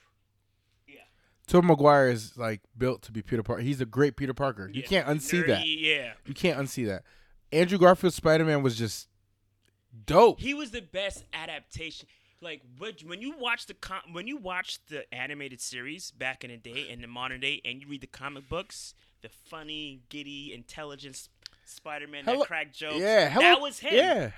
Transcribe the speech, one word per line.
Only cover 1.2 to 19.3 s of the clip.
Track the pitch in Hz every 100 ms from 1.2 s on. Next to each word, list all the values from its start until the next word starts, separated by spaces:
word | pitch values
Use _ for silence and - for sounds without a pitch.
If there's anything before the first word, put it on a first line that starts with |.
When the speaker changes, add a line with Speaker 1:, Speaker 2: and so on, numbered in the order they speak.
| _ _ -
Speaker 2:
Tobey | 180 175
Maguire | 147 147 143 131
is, | 117 113 120
like, | 113 107 _ 117
built | 127 -
to | -
be | 110
Peter | - 117
Parker. | 107 113
He's | 123 135
a | 117
great | 117 147 123
Peter | 135
Parker. | 123 139 104 95
You | 120
Speaker 1:
Yeah. | 127
Speaker 2:
can't | 190 135
unsee | 151 131 175 135
that. | 107
Speaker 1:
Nerdy, | 160 156
yeah. | 156 147 120 107 -
Speaker 2:
You |
can't | 147 180 131
unsee | 135 - 107
that. | 92 - _ _ _ -
Andrew | 156 180 196
Garfield's | 180 180 180 -
Spider-Man | 165 160 160 147
was | 135 110
just | 110 - - _ _ _ _ _ _ _ _ 113 104
dope. | 165 233 -
Speaker 1:
He | 254
was | 285 269
the | 233
best | 175 185 196 - -
adaptation. | 160 160 147 _ - 160 - - _ _ _
Like, | 170 147 123 123
what, | 214 160
when | 156 185
you | 262 311
watch | 240 233 -
the | -
com-, | - 190 165
when | 170 220
you | 285
watch | 185 180 185 - -
the | 147 -
animated | 123 135 143 139 123
series | - 123 131 160 -
back | 117 131 131
in | 120
the | 117
day, | 120 127 98
in | 120
the | 117
modern | 123 131 127
day, | 135 147
and | 120 131
you | 143
read | 143
the | 131
comic | - 139 139 131
books, | 160 196 - - - _ _
the |
funny, | 113